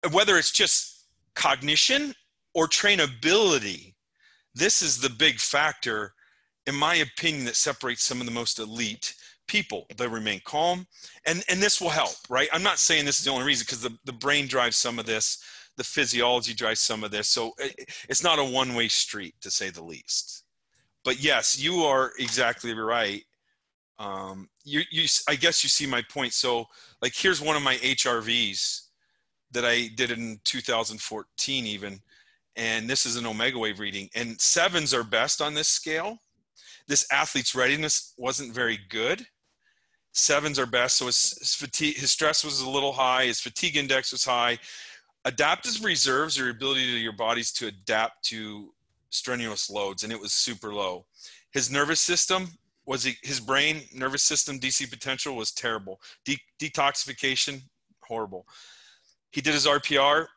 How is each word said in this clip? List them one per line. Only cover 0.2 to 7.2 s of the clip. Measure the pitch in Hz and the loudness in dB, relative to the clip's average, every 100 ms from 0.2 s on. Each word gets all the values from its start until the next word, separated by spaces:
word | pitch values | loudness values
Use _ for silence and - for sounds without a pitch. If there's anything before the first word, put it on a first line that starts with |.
| 208 180 | 6 6
it's | - | 4
just | - 196 - - - _ _ _ - | 2 4 4 0 -12 _ _ _ 0
cognition | 147 135 143 151 - 277 294 - _ _ _ 170 | 2 2 2 2 4 2 0 -8 _ _ _ 2
or | 160 | 2
trainability, | - 208 196 147 123 147 196 208 143 101 87 90 _ _ _ _ _ _ | 4 4 4 2 2 4 6 6 4 0 -8 -12 _ _ _ _ _ _
this | 123 185 - | 0 4 4
is | 165 127 | 2 2
the | 131 | 0
big | 117 156 120 | 4 2 4
factor, | - 147 151 - 127 107 104 _ _ _ _ _ - | 0 2 2 0 -4 -2 -4 _ _ _ _ _ -6
in | 139 | 0
my | 151 170 | 2 4
opinion, | 143 - | 2 0